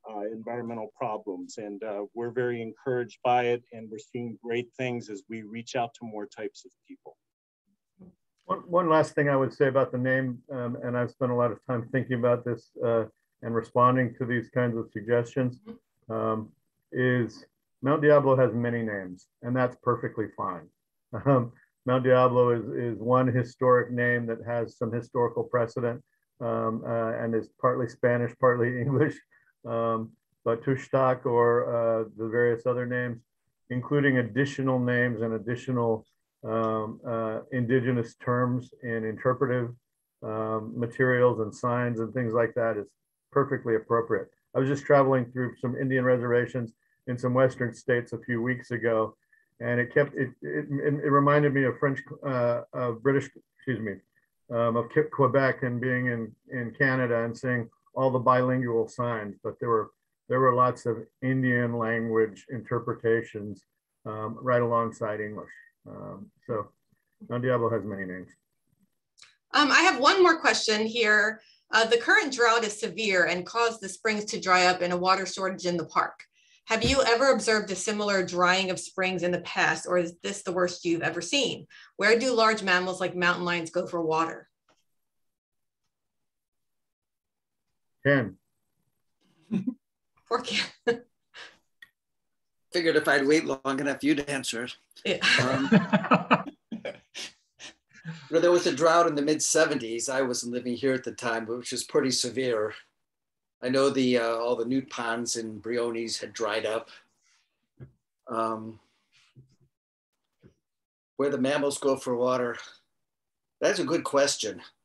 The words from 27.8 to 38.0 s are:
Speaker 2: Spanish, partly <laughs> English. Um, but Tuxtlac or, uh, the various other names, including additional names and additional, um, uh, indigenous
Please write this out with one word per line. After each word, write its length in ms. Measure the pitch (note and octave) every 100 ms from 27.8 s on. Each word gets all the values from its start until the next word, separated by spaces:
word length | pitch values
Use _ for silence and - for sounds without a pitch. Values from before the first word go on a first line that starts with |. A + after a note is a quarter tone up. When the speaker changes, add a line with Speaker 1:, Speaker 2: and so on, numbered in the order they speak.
| A#2+
Speaker 2:
Spanish, 440 | - B2 A#2+ A#2+ -
partly 420 | B2+ B2 A#2+ B2
<laughs> 0 |
English. 340 | B2+ C3 D3 - _ _ _ _ A#2
Um, 440 | A#2 A#2 A2+ A2+ _ _ _ A#2
but 180 | A#2
Tuxtlac 640 | - C3 - C3 C3 B2+ B2+
or, 240 | A#2+ A#2+ A#2+ B2 A#2+
uh, 280 | A2+ A2+ G#2+ G#2
the 100 | A2+
various 380 | A#2 A#2+ A2+ B2+
other 200 | B2 B2
names, 360 | B2 B2 A#2+ _ _ _ _ _
including 480 | C#3+ - D3 C#3+ B2+
additional 600 | A#2 A2 C#3 - C3 B2+
names 420 | B2 B2 B2 A2
and 120 | A2+
additional, 720 | A2 G#2 B2 - B2 A#2 A2 - _ _ _
um, 560 | A2 A2+ A2 A2 G#2+ A2+ B2
uh, 320 | A2+ A2 A2+ -
indigenous 640 | B2+ A#2 C3 A#2+ B2